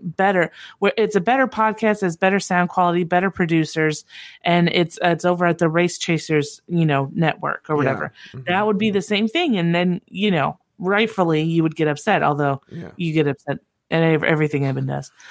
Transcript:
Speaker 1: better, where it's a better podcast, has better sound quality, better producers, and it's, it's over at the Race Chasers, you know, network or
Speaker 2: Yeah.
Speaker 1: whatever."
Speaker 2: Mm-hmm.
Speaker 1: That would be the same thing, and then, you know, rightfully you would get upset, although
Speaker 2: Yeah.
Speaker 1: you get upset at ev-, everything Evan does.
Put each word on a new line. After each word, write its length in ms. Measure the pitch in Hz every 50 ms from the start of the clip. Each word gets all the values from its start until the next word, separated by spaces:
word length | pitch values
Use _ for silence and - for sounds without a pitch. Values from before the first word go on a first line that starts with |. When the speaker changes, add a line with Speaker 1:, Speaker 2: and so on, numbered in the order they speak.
| -
Speaker 1:
better, 480 | 180 160 - 190 196 196 185 165 151 - - - - - _
where 120 | 202 202 -
it's 180 | - 214 208 208
a 60 | 196
better 260 | 175 226 247 269 262
podcast, 540 | 262 - - 220 220 208 214 226 214 208 208
has 160 | 196 180 165
better 240 | - - 190 196 196
sound 280 | - - 185 180 180 175
quality, 360 | - - 180 175 170 175 185
better 260 | 165 180 180 190 196
producers, 760 | - - 180 160 165 165 156 147 - 160 156 156 151 - - _ - - - - - - -
and 260 | - 170 175 170 170
it's, 280 | - 180 175 160 - -
it's 240 | 175 175 170 160 -
over 220 | 180 180 175 180
at 120 | 170 170 170
the 100 | 175 160
Race 300 | 156 170 175 175 - -
Chasers, 600 | - - 170 160 - - 160 151 143 147 - - _
you 180 | - 175 170 165
know, 260 | 156 143 139 139 139 -
network 520 | - 165 156 - - - 147 - - - -
or 40 | 156
Speaker 2:
Yeah. 20 |
Speaker 1:
whatever." 360 | 147 143 135 135 101 - 143 - - - - -
Speaker 2:
Mm-hmm. 120 | 131 127 175
Speaker 1:
That 180 | 180 190 214
would 100 | 214 214 185
be 120 | 220 220
the 120 | 196 202 175
same 260 | - 214 196 220 220
thing, 280 | - 330 359 320 226
and 160 | 190 170 170 170
then, 280 | 175 180 180 175 - - _
you 240 | - 180 202 214 -
know, 260 | 156 135 147 151 - _ _ _ -
rightfully 600 | 175 180 202 202 233 220 - - 185 165 160 156 156
you 200 | 165 165 165 160
would 140 | 160 156
get 100 | - 160
upset, 380 | 151 147 143 - - 196 165 151
although 360 | 147 147 143 147 143 139 135 - -
Speaker 2:
Yeah. 220 | - 165 180 - -
Speaker 1:
you 160 | - 175 165 151
get 160 | 160 156 147
upset 300 | 135 - _ 143 139 - - _ _ _ _ - -
at 100 | 165 165
ev-, 220 | 160 160 156 -
everything 420 | - 165 156 156 147 143 139 139
Evan 200 | 135 135 135 135
does. 260 | 131 135 143 143 - _ _ - -